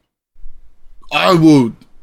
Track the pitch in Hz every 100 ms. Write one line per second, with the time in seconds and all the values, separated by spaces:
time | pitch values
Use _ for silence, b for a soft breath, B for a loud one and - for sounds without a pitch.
0 | _ _ _ - - - - - - -
1 | - - 175 180 160 147 117 - _ -